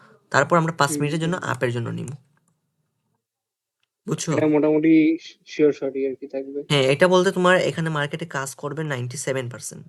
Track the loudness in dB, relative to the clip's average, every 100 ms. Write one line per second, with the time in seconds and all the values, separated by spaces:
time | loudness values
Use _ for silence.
0 | -20 _ _ 0 2 2 2 0 -2 0
1 | -2 -2 -4 -4 -4 -4 -2 -4 -6 -8
2 | -10 -12 _ _ _ _ _ _ _ _
3 | _ _ _ _ _ _ _ _ _ _
4 | -8 -6 -2 0 2 4 4 4 6 6
5 | 4 0 -6 -20 -10 2 2 2 -4 -4
6 | -4 -6 -10 -10 -10 -10 -2 2 2 4
7 | 4 6 4 2 4 4 2 -2 -4 -2
8 | -4 -6 -8 -8 -8 -8 -8 -6 -6 -6
9 | -6 -8 -4 -4 -6 -10 -14 -16